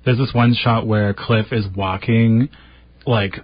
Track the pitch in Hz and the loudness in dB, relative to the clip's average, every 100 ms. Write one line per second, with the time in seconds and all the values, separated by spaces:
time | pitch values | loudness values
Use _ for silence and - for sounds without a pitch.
0 | - 120 131 120 120 117 123 113 110 107 | -2 0 0 2 2 2 0 0 0 0
1 | 104 98 - 113 107 117 98 92 95 95 | 0 -2 -2 0 0 -4 -4 -4 -6 -4
2 | - 113 113 113 139 - - - - _ | 0 2 4 2 0 -6 -20 -20 -20 _
3 | - 117 98 - | -2 -2 -2 -8